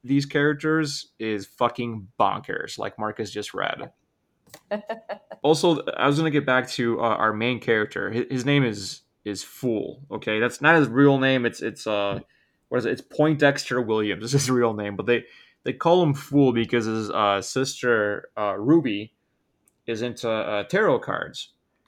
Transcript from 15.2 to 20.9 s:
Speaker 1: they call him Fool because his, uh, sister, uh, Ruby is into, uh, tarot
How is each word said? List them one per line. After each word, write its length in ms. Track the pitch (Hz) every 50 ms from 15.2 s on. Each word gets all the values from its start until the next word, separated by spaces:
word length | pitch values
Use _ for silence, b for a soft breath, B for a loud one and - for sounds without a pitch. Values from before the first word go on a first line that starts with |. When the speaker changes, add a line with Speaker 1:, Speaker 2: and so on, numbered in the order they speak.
| B B B B B B B B
Speaker 1:
they 100 | - 135
call 300 | - - - 165 175 185
him 120 | 175 151 139
Fool 380 | 143 - - 139 143 139 127
because 340 | 117 117 113 - 123 117 107
his, 240 | 110 110 113 107 101
uh, 300 | - 107 107 101 98 98
sister, 880 | 95 - - 131 135 135 - - - 123 117 110 104 104 104 - - - -
uh, 200 | 107 107 104 95 101
Ruby 540 | 107 127 160 170 135 120 101 101 110 113 _ _ _ _ _ _ _ _ _ _ _ _ _ _ _
is 160 | - 117 107
into, 260 | 120 123 120 - - 117
uh, 360 | 110 110 - - 107 104 101
tarot 360 | - 175 196 220 175